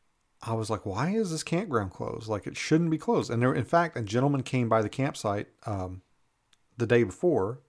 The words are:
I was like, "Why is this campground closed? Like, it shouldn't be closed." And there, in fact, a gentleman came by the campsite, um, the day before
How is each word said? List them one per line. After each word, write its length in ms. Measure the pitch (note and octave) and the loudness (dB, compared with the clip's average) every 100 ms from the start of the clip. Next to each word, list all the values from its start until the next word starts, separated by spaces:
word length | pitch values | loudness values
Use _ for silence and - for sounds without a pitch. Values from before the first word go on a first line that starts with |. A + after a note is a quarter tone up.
| _ _ _ _ | _ _ _ _
I 120 | A2+ | -4
was 160 | A2+ G#2+ | -4 -2
like, 140 | G#2 G#2+ | -4 -4
"Why 240 | F#2+ D3+ | -2 0
is 200 | A3 G#3 | 0 0
this 120 | D#3+ | -2
campground 500 | - E3 G#3+ A#2+ F#2+ | -2 -2 0 0 -2
closed? 360 | - A2+ - A2 | -4 -8 -6 -4
Like, 180 | G#2 - | -6 -6
it 100 | - | -6
shouldn't 340 | - D#3+ E3+ | 2 4 4
be 80 | D#3 | 0
closed." 320 | - A3 C#3+ | 0 0 0
And 120 | A#2 | 2
there, 120 | B2 | 2
in 100 | - | 2
fact, 320 | A#2+ E3+ E3+ C3 | 2 2 2 -2
a 60 | |
gentleman 400 | G#2+ A2+ C#3 C#3+ | -2 2 2 0
came 260 | B2+ C3 A#2 | -2 0 2
by 140 | A2 | 2
the 60 | G#2 | 2
campsite, 600 | - C#3 - A2 G2+ - _ - | -2 -4 -2 -4 -4 -6 _ -8
um, 360 | G2+ F#2 F#2 - _ _ _ _ _ _ - | -6 -6 -10 -18 _ _ _ _ _ _ -4
the 100 | A#2 | 2
day 160 | A#2+ | 4
before 560 | A2 - F3+ C#3 G2 C3 | 4 2 2 2 0 -4